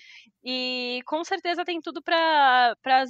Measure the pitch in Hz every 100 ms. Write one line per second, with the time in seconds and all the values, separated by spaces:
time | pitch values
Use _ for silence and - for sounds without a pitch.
0 | - - _ _ 247 254 254 254 247 247
1 | 247 311 339 370 349 349 359 339 339 311
2 | - 330 320 302 277 254 240 214 262 262
3 | 254